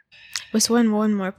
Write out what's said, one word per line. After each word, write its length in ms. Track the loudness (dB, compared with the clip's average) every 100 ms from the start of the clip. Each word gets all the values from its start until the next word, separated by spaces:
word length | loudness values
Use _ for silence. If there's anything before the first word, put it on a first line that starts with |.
| _ -20 -16 -16 -4
بس 180 | -2 2
one, 140 | 2 2
one 340 | 2 0 0
more 120 | -4